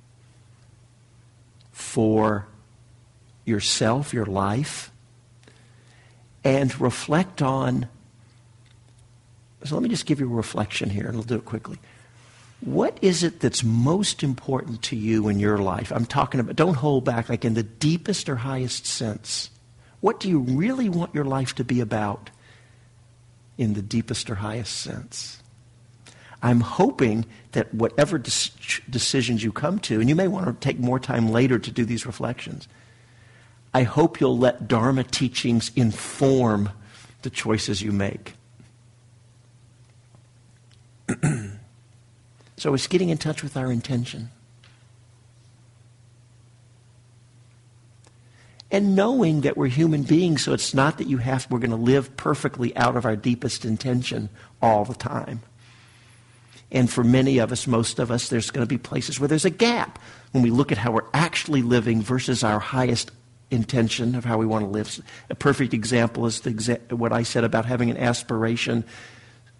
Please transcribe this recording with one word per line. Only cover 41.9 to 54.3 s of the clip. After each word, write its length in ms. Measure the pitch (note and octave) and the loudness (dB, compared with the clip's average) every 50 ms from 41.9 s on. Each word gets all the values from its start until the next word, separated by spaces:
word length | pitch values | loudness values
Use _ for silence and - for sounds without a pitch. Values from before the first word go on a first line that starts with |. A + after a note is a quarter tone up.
| _ _ _ _ _ _ _ _ _ _ - _ _ | _ _ _ _ _ _ _ _ _ _ -20 _ _
So 160 | - - D3+ C#3 | -6 -2 0 0
it's 120 | C3 - | 0 0
getting 220 | - F3+ F3 F#3 E3+ | 0 0 2 2 2
in 100 | D#3+ D3 | 0 0
touch 240 | - D#3 D#3 - | -2 -4 -4 -6
with 140 | D3 C#3 - | -8 -6 -6
our 140 | C3+ C3 C3 | -4 -2 -2
intention. 600 | A#2+ A#2 - - B2+ A#2+ B2 - - C#3+ A2+ - - _ _ _ _ _ - - _ _ _ _ _ _ _ _ _ _ _ _ _ _ _ _ _ _ _ _ _ _ _ _ _ _ _ _ _ _ _ _ _ _ _ _ _ _ _ _ _ _ _ _ _ _ _ _ _ _ _ _ _ - - _ _ _ _ _ _ _ _ _ _ _ - - _ _ - _ _ - - - - - - - | -2 -2 -2 -2 -2 -2 -2 -4 -8 -12 -12 -14 -16 _ _ _ _ _ -20 -20 _ _ _ _ _ _ _ _ _ _ _ _ _ _ _ _ _ _ _ _ _ _ _ _ _ _ _ _ _ _ _ _ _ _ _ _ _ _ _ _ _ _ _ _ _ _ _ _ _ _ _ _ _ -20 -20 _ _ _ _ _ _ _ _ _ _ _ -20 -20 _ _ -20 _ _ -20 -20 -20 -20 -20 -6 -2
And 260 | F#3+ G3+ G#3 G3 F#3+ | 0 2 4 4 4
knowing 460 | F#3+ G3+ A#3 C4+ B3+ F#3+ E3 D#3 D3 | 4 4 4 4 4 4 4 4 4
that 140 | C3+ C#3 - | 2 0 0
we're 120 | D3 C#3+ B2+ | 0 0 0
human 340 | A#2+ D3+ E3 D#3+ D#3 D3 | 2 4 4 4 2 2
beings, 420 | C3 - D3 E3+ F3+ E3+ D3+ B2+ - | 4 4 4 6 6 4 2 2 0
so 80 | C#3+ | 0
it's 200 | C3 B2+ - - | 0 0 0 0
not 260 | - C3 C#3 D#3 D#3 - | 2 2 2 2 2 -2
that 80 | - | -2
you 120 | - C3+ B2 | -2 -2 0
have, 280 | A#2 C3 C3 B2+ - - | 0 0 0 -2 -2 -2
we're 80 | B2+ A#2 | -2 0
gonna 180 | A#2+ A#2 A2+ | 0 0 0
live 400 | A2+ A#2 B2 C3+ C#3 C3 - - | 2 4 4 4 4 2 -2 -8
perfectly 580 | - - D#3 D3 - - C3 - B2+ A#2+ A#2 - | -4 -2 -2 0 0 -2 -4 -2 -2 -4 -2 0
out 200 | - A#2+ B2 B2 | 2 2 2 2
of 80 | A#2+ A#2 | 2 0
our 120 | A2+ A2 | 0 0
deepest 480 | G#2 - B2+ A#2+ - C#3 A#2 - - - | 0 0 0 0 0 -2 -4 -4 -4 -4
intention 680 | A2 A2 - - B2+ B2 B2 B2 - B2 A2+ G#2+ G#2 | -2 -2 -2 -2 0 0 -2 -2 -4 -6 -6 -8 -8